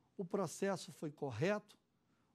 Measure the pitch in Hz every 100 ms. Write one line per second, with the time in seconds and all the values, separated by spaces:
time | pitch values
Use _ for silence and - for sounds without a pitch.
0 | _ - 180 185 175 - 196 185 - -
1 | 156 147 143 110 170 208 - - _ _
2 | _ _ _